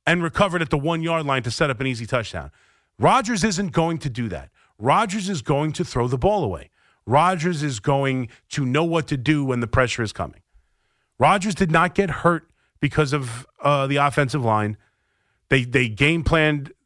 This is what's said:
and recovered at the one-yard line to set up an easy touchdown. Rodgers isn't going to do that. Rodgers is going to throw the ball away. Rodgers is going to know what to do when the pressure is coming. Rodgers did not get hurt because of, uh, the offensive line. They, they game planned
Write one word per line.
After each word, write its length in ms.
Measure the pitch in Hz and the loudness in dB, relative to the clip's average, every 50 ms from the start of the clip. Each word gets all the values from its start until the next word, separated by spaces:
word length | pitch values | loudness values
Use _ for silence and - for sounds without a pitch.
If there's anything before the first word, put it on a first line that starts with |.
| - 151 | -2 0
and 160 | 170 180 170 | 0 0 0
recovered 380 | 160 - - 202 190 170 175 | -2 0 0 0 2 0 -2
at 80 | 165 - | -2 -2
the 80 | 160 143 | -2 -2
one-yard 480 | 139 165 170 165 160 165 165 160 151 | -2 -2 -2 -2 -2 -2 -2 -2 0
line 180 | 143 135 131 113 | 0 -2 -2 -2
to 80 | 120 | -2
set 180 | 117 - 165 139 | -2 0 0 0
up 120 | 131 104 | 0 -2
an 60 | 135 135 | -4 -4
easy 180 | 123 113 120 | -4 -6 -6
touchdown. 440 | 107 135 123 107 - - 85 69 71 - _ _ _ _ _ _ _ _ - | -4 -4 -4 -4 -4 -8 -10 -12 -12 -16 _ _ _ _ _ _ _ _ 2
Rodgers 460 | 110 165 220 262 240 208 240 185 156 | 4 4 4 4 2 0 0 0 0
isn't 300 | 226 175 170 208 170 - | 0 0 -2 -4 -2 0
going 240 | 170 165 165 165 151 | 0 0 0 0 -4
to 100 | - 143 | -6 -6
do 200 | 110 123 120 107 | -6 -6 -6 -6
that. 200 | 85 67 67 - _ _ _ _ _ - | -6 -8 -12 -14 _ _ _ _ _ -4
Rodgers 500 | 101 131 151 196 226 190 185 220 180 190 | 0 2 2 2 2 0 -2 -4 -4 -4
is 120 | 202 143 | -6 -4
going 300 | 107 - 143 139 151 156 143 | -2 -2 -2 0 -2 -2 -4
to 120 | - 175 | -4 -6
throw 220 | - - 123 120 123 | -4 -2 -2 -2 -2
the 100 | 131 127 | -2 0
ball 260 | 117 190 214 202 151 | 0 0 0 0 -2
away. 280 | 104 87 71 - - _ _ _ _ _ _ _ | -4 -4 -8 -12 -16 _ _ _ _ _ _ _
Rodgers 560 | 104 120 147 165 180 190 170 151 180 175 143 | 2 4 4 4 4 2 0 0 -2 -2 -2
is 180 | 151 147 127 107 | -4 -4 -6 -4
going 500 | - 151 143 139 139 135 131 131 123 110 - _ _ _ | -2 0 0 2 2 0 -2 -2 -4 -8 -12 _ _ _
to 160 | - 147 139 | -6 -4 -2
know 180 | 123 127 147 170 | 0 2 0 2
what 240 | 165 165 165 151 - | 2 0 -2 -2 -2
to 100 | - 131 | -4 -2
do 280 | 113 156 156 147 139 | 0 0 0 2 0
when 140 | 131 127 120 | 0 -2 -2
the 80 | 117 110 | -2 0
pressure 340 | - 135 127 117 - - | 2 2 2 2 0 -2
is 100 | 113 101 | -4 -4
coming. 300 | - - 87 - - - _ _ _ _ _ _ _ _ _ _ _ _ _ _ _ - | -4 -6 -8 -8 -10 -16 _ _ _ _ _ _ _ _ _ _ _ _ _ _ _ 2
Rodgers 340 | 127 151 190 208 180 220 170 | 4 4 4 4 0 -2 -2
did 160 | - 196 160 | 0 0 2
not 240 | 156 165 170 175 - | 4 4 2 2 2
get 160 | - 196 175 | 0 0 0
hurt 400 | 143 - - 170 170 165 - _ _ _ _ _ _ _ | 0 0 2 2 2 2 -2 _ _ _ _ _ _ _
because 340 | - 139 - - 151 131 143 | -4 -2 0 0 0 0 0
of, 320 | 147 131 117 113 120 - - _ - | -4 -4 -6 -10 -12 -14 -18 _ -4
uh, 240 | - 143 143 139 135 | 0 2 2 2 0
the 120 | 135 139 143 | 0 0 2
offensive 460 | 143 143 - 151 143 127 - 147 123 | 2 2 2 2 0 0 0 0 0
line. 340 | 113 107 107 104 107 107 - _ _ _ _ _ _ _ _ _ _ _ _ _ - | 2 2 2 0 -2 -4 -6 _ _ _ _ _ _ _ _ _ _ _ _ _ 0
They, 140 | 135 135 120 | 0 0 0
they 240 | 123 120 127 127 113 | 0 0 0 0 0
game 360 | 107 95 139 151 165 165 135 | 0 0 2 2 2 0 0
planned 500 | - 170 160 156 151 151 143 135 - - _ _ | 2 2 2 4 2 0 -2 -4 -10 -16 _ _